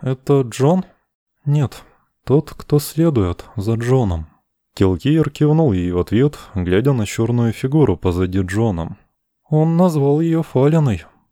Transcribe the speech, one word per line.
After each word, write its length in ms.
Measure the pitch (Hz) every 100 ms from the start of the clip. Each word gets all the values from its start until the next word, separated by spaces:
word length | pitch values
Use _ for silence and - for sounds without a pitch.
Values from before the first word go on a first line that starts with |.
это 400 | 123 131 - 143
Джон?» 420 | 123 - 135 185 - _ _ _ _ _ 143
«Нет, 380 | 147 135 - - _ _ _ -
тот, 240 | 135 -
кто 300 | - - 147
следует 680 | - - 165 131 92 87 - -
за 200 | 98 113
Джоном». 520 | 117 131 110 82 78 _ _ _ _ -
Келкиер 540 | 95 92 131 156 151
кивнул 420 | - 151 156 156
ей 200 | 95 90
в 80 | 87
ответ, 380 | 87 104 143 - - 95
глядя 380 | 87 95 131
на 120 | 131 104
черную 480 | - 113 120 117
фигуру 420 | 110 135 151 131 87
позади 440 | 95 87 92 92
Джона. 560 | 92 98 113 85 82 - _ _ _ _ _
«Он 280 | 156 160 165
назвал 420 | 185 156 139 147
ее 220 | 165 165
Фалиной». 640 | 160 131 139 165 143 90 - _ _